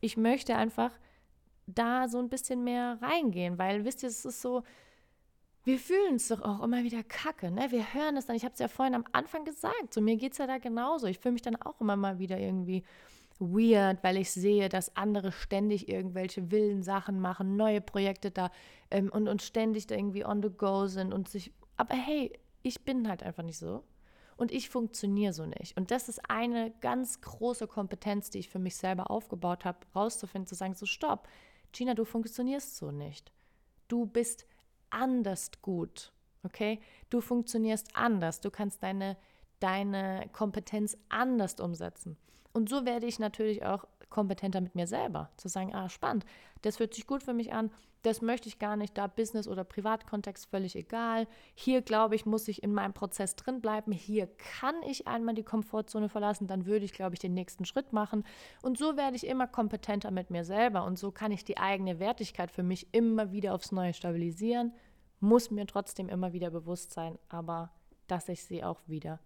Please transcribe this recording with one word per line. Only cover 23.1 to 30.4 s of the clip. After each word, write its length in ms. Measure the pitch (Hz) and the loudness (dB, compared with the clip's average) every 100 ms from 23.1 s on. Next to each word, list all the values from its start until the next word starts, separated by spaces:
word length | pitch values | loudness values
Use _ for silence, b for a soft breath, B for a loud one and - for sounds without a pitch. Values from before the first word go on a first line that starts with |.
| 175 | -2
einfach 200 | - 165 | -6 -6
nicht 160 | 165 156 | -8 -6
so 260 | 165 147 - b b b b b | -6 -8 -10 b b b b b
und 140 | 240 | -2
ich 180 | 262 - | -2 -2
funktioniere 640 | 254 226 - 202 202 208 | -2 -2 -2 0 2 2
so 100 | 160 | 0
nicht. 320 | 160 - 165 - | -6 -8 -8 -4
Und 140 | 185 | 0
das 180 | 247 - | 0 -2
ist 140 | - - | -10 -8
eine 440 | 220 240 233 226 220 | -2 0 0 -2 -2
ganz 400 | 240 247 254 - | 0 0 -2 -6
große 460 | - - 233 240 214 | -10 -4 -2 -2 -4
Kompetenz, 640 | - 190 196 214 202 202 | -4 -4 -4 -2 -2 -2
die 80 | 196 | -10
ich 100 | 180 | -8
für 100 | 190 | -4
mich 180 | 185 - | -4 -2
selber 340 | 185 185 - | -2 -2 -2
aufgebaut 560 | 220 - 185 180 175 185 | -4 -4 -4 -2 -2 -4
habe, 120 | 175 - | -6 -6
rauszufinden, 520 | 190 214 - 196 196 | 0 0 0 -6 -8